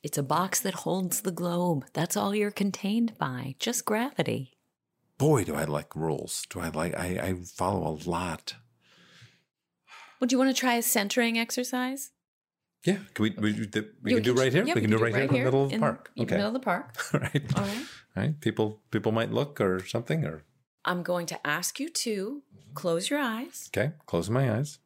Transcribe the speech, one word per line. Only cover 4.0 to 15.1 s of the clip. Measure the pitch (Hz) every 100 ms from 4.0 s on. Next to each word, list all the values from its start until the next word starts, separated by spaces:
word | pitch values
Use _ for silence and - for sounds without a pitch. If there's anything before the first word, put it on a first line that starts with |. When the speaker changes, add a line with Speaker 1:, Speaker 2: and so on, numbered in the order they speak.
| 254 - 143 113 131 _ _ _ _ _ _ _
Speaker 2:
Boy, | 139 143
do | 90 73
I |
like | 78 73 76 78
rules. | 80 73 - - -
Do | 92
I | 82
like, | 78 85 -
I, | 87 92
I | 92 90 90
follow | - 90 98 80
a | 78 80
lot. | 85 90 80 - - _ _ _ - - - - _ _ _ _ _ _ - - _
Speaker 1:
Would | 254
you | 254
wanna | 262
try | 254 262 240
a |
centering | 233 233 202 254 233 226
exercise? | 233 - 247 254 254 269 - _ _ _ _ _ _ _
Speaker 2:
Yeah, | - 190 -
can | -
we, | 107 95
we, | 104 107 107
the, | 107 107 -
we | -
Speaker 1:
You | 247
Speaker 2:
can |
do | 107
Speaker 1:
can | 123
Speaker 2:
right | 131
here? | 139 247
Speaker 1:
yeah, |
Speaker 2:
We | 330
Speaker 1:
we |
Speaker 2:
can | 107
Speaker 1:
can |
Speaker 2:
do | 110
Speaker 1:
do |
Speaker 2:
right | 117